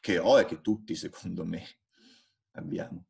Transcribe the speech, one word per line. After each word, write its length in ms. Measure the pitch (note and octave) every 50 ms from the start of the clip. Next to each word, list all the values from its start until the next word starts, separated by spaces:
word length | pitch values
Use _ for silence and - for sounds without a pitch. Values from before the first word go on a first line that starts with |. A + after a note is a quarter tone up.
che 180 | - - G2 F2
ho 220 | E2 G#2+ B2+ -
e 60 | -
che 140 | - - - -
tutti, 320 | - G#2+ G#2+ - - E2
secondo 500 | - - - - - - F#2 F2 E2+ E2
me, 180 | E2+ E2+ E2+ E2+ - - _ _ _ _ _ _ - - _ _ _ _ _ _ _ _
abbiamo. 540 | - - - - - - - - - -